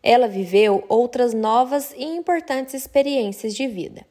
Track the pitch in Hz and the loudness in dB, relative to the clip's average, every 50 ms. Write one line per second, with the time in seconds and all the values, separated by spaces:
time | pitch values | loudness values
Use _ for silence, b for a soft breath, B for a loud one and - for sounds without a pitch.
0 | - - 233 247 247 220 196 196 190 175 180 202 214 214 196 196 - - 214 226 | 6 6 6 6 4 2 0 -6 -6 2 4 4 4 6 2 0 0 0 2 2
1 | 240 240 - 247 247 240 226 220 220 220 220 240 254 254 277 285 269 - - - | 2 0 0 -2 0 0 0 -2 0 2 2 2 2 2 -2 -4 -4 -6 -12 -10
2 | 262 311 330 349 339 - 349 330 330 - 269 262 262 262 277 269 262 - - 277 | -8 -8 -6 -6 -2 -2 -2 -2 -2 -4 -6 -6 -6 -8 -10 -12 -12 0 0 0
3 | 277 285 277 262 220 202 196 - - 220 202 202 269 262 214 180 - - - - | 2 2 0 -2 -2 -4 -6 -6 -8 -8 -6 -4 -6 -6 -6 -8 -10 -10 -12 -20
4 | - _ | -20 _